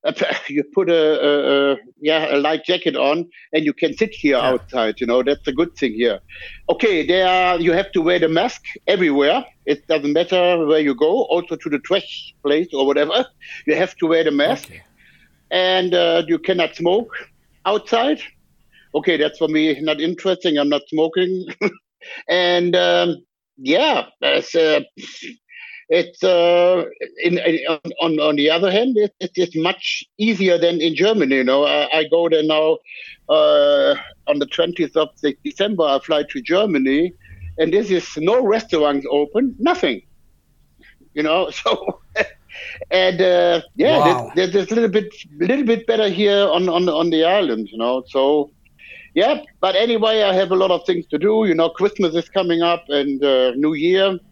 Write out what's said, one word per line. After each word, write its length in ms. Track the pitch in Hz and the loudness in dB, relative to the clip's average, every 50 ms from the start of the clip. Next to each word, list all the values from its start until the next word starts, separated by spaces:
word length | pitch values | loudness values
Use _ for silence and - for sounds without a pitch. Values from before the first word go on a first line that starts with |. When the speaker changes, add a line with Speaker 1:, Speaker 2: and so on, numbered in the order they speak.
| - | -4
Speaker 1:
uh, 80 | 294 - - 190 160 | -4 -4 -2 -4 -4
<laughs> 180 | 139 - - - | -4 -8 -8 -6
you 160 | 143 147 143 - - | -4 -4 -4 -2 -2
put 140 | 196 190 170 | -2 0 2
a, 40 | 170 165 156 156 156 135 139 147 | 2 2 2 2 2 2 2 2
a, 440 | 147 143 139 135 139 139 139 139 | 2 2 2 2 2 2 2 0
a, 40 | 139 - - 123 _ _ | -2 -4 -6 -20 _ _
yeah, 340 | 147 151 160 160 156 147 143 | -2 0 0 0 0 0 -2
a 40 | 143 | 0
light 260 | 139 151 160 156 - | 0 0 -2 -2 -2
jacket 320 | - 180 175 - 170 135 | -2 -4 -2 -2 -4 -2
on, 320 | 131 131 139 147 170 170 170 _ - - _ | 0 0 0 0 -2 -4 -8 _ -20 -18 _
and 120 | - 156 156 | -4 -2 -2
you 80 | 147 | -2
can 240 | 139 - - 156 - | -2 -2 -2 -4 0
sit 180 | - 220 220 - | -2 -2 -4 -4
here 220 | - - 147 135 | -4 0 0 2
Speaker 2:
Yeah. 120 | 123 120 127 | 2 2 2
Speaker 1:
outside. 500 | 127 123 - - - 127 113 110 107 - | 0 0 -4 -6 -4 -2 -2 -2 -2 -4
You 60 | 127 | -2
know, 160 | 113 120 127 | 0 0 0
that's 240 | 127 139 143 143 - | 2 0 -2 -2 -4
a 60 | 151 | -6
good 240 | 135 131 170 170 _ | -2 -2 -4 -4 _
thing 160 | - 147 123 | -4 -4 -4
here. 260 | 104 107 120 117 101 92 _ _ - - - - - - - - | -2 0 0 0 0 -2 _ _ -20 -20 -20 -20 -20 -14 -4 -4
Okay, 360 | - - - 220 196 160 147 | -2 0 0 0 0 0 0
they 160 | 139 175 185 | 0 0 2
are, 380 | 185 185 185 185 185 180 180 170 | 2 2 2 2 2 0 0 2
you 120 | 165 175 | 2 2
have 200 | 165 180 196 196 | 2 2 -2 -2
to 80 | - 180 | -2 0
wear 160 | 160 170 180 175 | 0 2 2 2
the 100 | 165 160 | 2 2
mask 340 | 160 165 196 247 - - _ - - - _ - | 2 0 0 -2 -4 -8 _ -18 -18 -8 _ -2
everywhere. 560 | 190 190 180 156 139 143 139 143 185 269 254 - _ _ _ | 0 2 2 2 2 2 2 2 2 0 -2 -8 _ _ _
It 220 | - 147 143 _ | -4 -4 -4 _
doesn't 260 | - 160 156 139 147 | -2 -2 -2 0 0
matter 520 | 147 160 175 175 190 180 175 175 180 170 160 | 0 0 0 0 0 2 2 2 2 2 2
where 140 | 147 160 156 | 2 2 2
you 140 | 151 143 135 | 2 0 0
go, 280 | 117 151 156 190 262 240 | 2 2 2 2 0 0
also 300 | - 160 175 170 - 170 | 0 0 -2 -2 -4 -10
to 140 | 156 - 160 | -8 -6 -6
the 100 | 147 139 | -6 -6
trash 540 | - - 180 202 - - - - - - _ _ | -2 -2 -2 -2 -2 -6 -16 -16 -16 -18 _ _
place 260 | _ 143 143 156 180 170 | _ -2 0 0 -2 -4
or 120 | - 135 135 | -2 0 0
whatever. 400 | 139 139 143 147 156 185 233 254 - _ _ - - - - - | 2 2 0 0 0 0 -2 -2 -4 _ _ -20 -20 -20 -10 -4
You 100 | - 151 | -2 0
have 180 | 151 180 175 - - | 0 -2 -4 -2 -4
to 80 | 175 160 | -2 0
wear 160 | 165 165 165 | 0 2 2
the 60 | 156 | 0
mask. 320 | 147 143 143 165 262 - - - | 0 0 0 0 0 -4 -6 -18
Speaker 2:
Okay. 120 | - - _ _ _ _ _ _ _ _ _ _ _ _ _ _ | -20 -20 _ _ _ _ _ _ _ _ _ _ _ _ _ _
Speaker 1:
And, 440 | - 180 185 185 185 185 185 180 170 | -2 -2 0 0 0 0 0 0 0
uh, 280 | 175 170 170 165 170 165 156 | 0 2 2 0 0 0 -2
you 100 | 170 156 | -4 -4
cannot 360 | - - 190 180 165 156 - | -2 -2 -2 0 -2 -4 -4
smoke 340 | - 165 170 185 220 226 - - - - _ _ _ _ _ _ _ _ | -4 -2 0 0 0 -2 -6 -14 -16 -18 _ _ _ _ _ _ _ _
outside. 540 | 185 202 214 - - 240 226 240 277 311 - - - _ _ _ _ _ _ _ _ _ _ _ _ - | -2 -2 -2 -2 -2 -2 0 0 0 -2 -4 -6 -18 _ _ _ _ _ _ _ _ _ _ _ _ -6
Okay, 220 | 151 147 185 170 | -2 0 0 0
that's 220 | 147 151 151 - - | 0 0 -2 0 -2
for 100 | 165 156 | -4 0
me 300 | 156 151 156 160 147 135 | 0 0 2 0 0 -2
not 180 | 151 156 151 143 | -2 -4 -2 -2
interesting. 580 | 156 170 180 170 - 190 185 180 - 180 151 143 | -2 -4 -6 -4 -2 -4 -4 -2 -2 -2 0 0
I'm 100 | 143 143 | 0 0
not 140 | 147 143 - - | 0 -2 -2 -4
smoking. 580 | - 156 160 160 160 185 185 180 185 185 185 - 160 _ | -2 -2 -2 0 0 -2 -2 -2 -2 -6 -8 -10 -10 _
<laughs> 680 | 208 190 - - _ _ _ _ - - - - - - | -4 -6 -6 -6 _ _ _ _ -20 -18 -18 -16 -4 -2
And, 480 | 170 180 180 175 180 175 175 175 175 | 0 0 2 2 2 2 2 2 2
um, 400 | 180 180 175 175 175 175 175 156 - _ _ _ _ _ _ _ - | 2 2 2 2 2 2 0 -2 -6 _ _ _ _ _ _ _ -10
yeah, 480 | 131 131 156 - 285 311 262 143 - - _ _ | -2 0 2 2 2 2 0 -2 -4 -6 _ _
it's, 320 | - 143 143 139 - - - | -2 0 0 0 -2 -2 0
uh, 260 | 170 160 156 151 147 139 _ _ - 135 - - - - - - _ _ _ - - - - - - - _ | 2 2 2 2 0 -2 _ _ -20 -20 -20 -18 -18 -18 -18 -20 _ _ _ -20 -20 -20 -20 -20 -20 -4 _
it's, 340 | 160 175 165 175 - - | 0 0 0 -2 -6 -2
uh, 640 | - 190 180 175 170 175 175 175 175 180 185 175 165 - - _ - - - - | 0 2 2 4 4 4 4 4 4 4 2 2 -2 -6 -10 _ -14 -14 -10 -4
in, 160 | - 175 175 175 | -2 0 0 0
in, 200 | - 170 165 151 131 151 | 0 0 -2 0 -2 -4
on, 120 | 165 151 _ 175 175 - | -4 -4 _ -14 -6 -2
on, 200 | 165 165 160 151 | -2 0 0 0
on 160 | 147 156 151 | 0 0 0
the 140 | 143 143 156 | 2 2 2
other 200 | 160 170 190 190 | 2 2 0 2
hand, 260 | 180 208 240 269 254 | 2 2 2 2 2
it, 180 | 214 208 202 _ _ | 2 0 0 _ _
it 120 | 185 175 _ | -12 -8 _
is 180 | 180 180 170 175 | -2 -2 -2 -2
much 480 | 160 160 175 190 - - - - - - _ _ - | -2 -2 -2 -2 -4 -6 -6 -6 -6 -8 _ _ -2
easier 400 | 214 226 220 175 196 185 175 170 | -2 -2 0 2 2 2 2 4
than 220 | 165 170 170 165 | 2 2 0 0
in 140 | 156 165 160 | -2 -2 0
Germany. 420 | 139 180 208 220 208 156 131 135 | 0 0 2 2 2 2 2 2
You 80 | 135 131 | 2 2
know, 200 | 127 131 139 147 | 2 2 2 2
I, 340 | 143 147 147 147 - 151 160 | 2 2 0 0 0 0 -2
I 60 | 160 151 | 0 2
go 180 | 165 170 170 170 | 0 0 2 2
there 140 | 165 156 | 2 2
now, 360 | 151 156 156 156 156 156 160 160 _ - - - - - - _ _ - | 2 2 2 2 2 2 0 -2 _ -18 -20 -20 -20 -20 -20 _ _ 0
uh, 680 | 151 156 151 151 151 147 143 143 143 139 139 139 143 - - - - _ _ | 2 4 4 4 4 4 4 4 4 2 2 2 0 -2 -4 -18 -20 _ _
on 120 | - 147 147 | -4 -2 -2
the 80 | 147 | -2
twentieth 500 | - - - 165 170 175 - 165 139 _ | -4 0 -2 -2 -2 0 -4 -4 -2 _
of 120 | 160 156 156 _ _ | -2 -2 -2 _ _
the 140 | - 143 135 _ _ | -4 -4 -4 _ _
December. 400 | 294 - - 196 214 220 170 160 | -12 -4 -4 -2 -2 0 0 0
I 140 | 147 139 135 | 0 0 0
fly 240 | - - 160 147 147 - | 0 0 -2 -2 -2 -2
to 120 | - 139 | -8 -10
Germany, 720 | 120 - 165 190 214 208 165 139 131 131 135 147 170 180 175 _ _ - - - - - - - | -4 -2 0 0 2 2 0 0 0 2 2 0 0 -2 -4 _ _ -20 -20 -16 -16 -16 -4 -2
and 140 | 165 165 | -2 0
this 180 | 160 208 233 185 | 0 0 0 0
is 160 | 190 170 - - - 151 | -2 -4 -4 -6 -10 -4
no 260 | 151 180 226 247 262 | -2 0 2 2 2
restaurants 600 | 196 214 226 220 - - 160 147 147 143 139 135 123 | 2 0 0 0 -2 0 2 2 2 0 0 -2 -2
open, 440 | 135 143 147 143 - 214 269 262 - - | 0 0 0 0 0 -2 -2 -2 -4 -2
nothing. 440 | 220 330 359 359 - 156 117 - _ _ _ _ _ _ _ _ _ _ _ _ _ _ _ _ - - _ _ _ _ _ | -2 -2 0 0 0 -2 -2 -4 _ _ _ _ _ _ _ _ _ _ _ _ _ _ _ _ -20 -20 _ _ _ _ _
You 80 | 147 | -4
know, 280 | 151 151 160 180 185 143 | -2 0 0 0 0 -2
<laughs> 80 | - - | -6 -6
so, 380 | - 226 226 - - - 185 - - _ - 220 208 - - _ _ _ - - - - - - - - | -2 -2 -2 -2 -4 -8 -10 -10 -16 _ -6 -6 -6 -6 -6 _ _ _ -20 -18 -16 -16 -16 -16 -8 -2
and, 300 | - 185 185 185 185 170 | 0 2 2 2 2 2
uh, 420 | 190 180 180 175 175 170 170 165 - - _ | 2 2 4 4 4 2 2 0 -2 -8 _
yeah, 220 | - - 262 320 294 | 0 2 2 4 4
Speaker 3:
Wow. 340 | 147 156 - 127 117 - - | 4 4 2 2 -2 -4 -2
Speaker 1:
there's, 180 | 165 185 180 | -2 -2 0
there's 180 | 175 202 185 - | 0 -2 -2 0
a 40 | 220 | 0
little 160 | 233 233 214 | 0 0 2
bit, 220 | 180 214 202 - - - - 160 147 147 | 0 -2 -2 -4 -14 -20 -20 -20 -8 -4
little 260 | 170 180 254 277 277 | -2 0 0 0 2
bit 220 | 226 233 226 226 | 0 0 0 0
better 220 | - 226 214 220 202 | -2 0 0 0 0
here 380 | 180 175 208 202 202 202 202 185 | 0 0 0 2 2 2 2 2
on, 200 | 156 170 185 180 | 2 0 0 0
on, 200 | 165 175 185 180 | 0 0 0 0
on 220 | 151 156 165 170 | 0 0 0 0
the 140 | 165 156 160 | 2 2 2
island. 440 | 170 185 208 190 147 117 110 110 98 | 2 2 2 0 0 -2 -4 -6 -10
You 60 | 107 113 | -8 -4
know, 240 | 117 120 127 131 127 - | -4 -2 -2 -4 -6 -4
so, 420 | - 135 135 139 147 151 143 147 _ _ _ _ _ _ - - - - - - _ | -2 0 2 2 2 2 0 -4 _ _ _ _ _ _ -20 -20 -20 -20 -20 -6 _
yeah. 280 | 165 196 247 302 - - - _ _ | 0 2 2 0 -2 -6 -16 _ _
But 140 | - 190 185 | -2 0 0
anyway, 480 | 190 226 233 233 220 214 220 220 220 | 0 0 0 0 0 0 0 2 2
I 120 | 208 196 185 | 2 2 2
have 160 | 185 196 175 | 0 0 0
a 40 | 190 | 2
lot 140 | 185 190 190 | 0 2 2
of 140 | 180 170 - | 0 -2 0
things 200 | - 180 170 165 | -2 -2 -2 -4
to 120 | _ - 147 | _ -6 -2
do. 260 | 160 208 220 220 220 | 0 2 2 2 2
You 80 | 196 165 | 2 2
know, 160 | 160 165 165 | 2 0 0
Christmas 440 | 165 - - 208 208 - 196 165 156 | 0 0 -2 -2 0 0 -2 0 0
is 140 | 170 165 - | -2 -6 -2
coming 320 | - 196 190 175 170 165 | -4 -4 0 0 0 0
up 220 | 170 170 170 170 - - | 2 0 0 -2 -4 -4
and, 340 | 147 143 139 143 139 131 143 | -2 -2 -2 -2 -2 0 0
uh, 280 | 139 135 127 127 127 120 | 2 2 2 2 0 0
New 160 | 131 147 151 160 | 0 -2 -2 -2
Year 440 | 147 151 175 185 190 196 196 190 175 _ _ | 0 0 0 2 2 2 0 0 -4 _ _